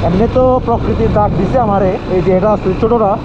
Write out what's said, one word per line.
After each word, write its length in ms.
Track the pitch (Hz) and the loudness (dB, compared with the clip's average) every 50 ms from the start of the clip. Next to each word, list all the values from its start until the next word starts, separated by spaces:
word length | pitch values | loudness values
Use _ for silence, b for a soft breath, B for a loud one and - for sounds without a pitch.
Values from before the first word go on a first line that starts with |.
| - | -2
এমনি 220 | 165 175 190 226 233 - | 0 0 0 0 2 2
তো 260 | 254 254 254 254 254 247 | 2 2 2 2 0 0
প্রকৃতির 440 | - 233 220 - 202 226 - 226 226 226 | -2 -2 -2 -2 -2 -2 0 0 0 2
ডাক 160 | 214 208 196 190 - | 0 0 0 0 0
দিছে 200 | 202 - 233 254 | -2 0 0 0
আমারে। 400 | 240 214 196 196 196 185 185 - - - | 0 0 0 0 0 0 -2 -4 -4 -2
এই 120 | 185 185 165 | -2 0 0
যে 80 | 180 185 | 2 0
এটা 160 | 180 180 214 214 | 2 2 2 0
আছে 220 | - - 190 185 - | 0 -2 -4 -2 0
ছোটরা 360 | - 220 233 226 220 196 202 247 - | 0 0 2 2 2 0 0 -2 -6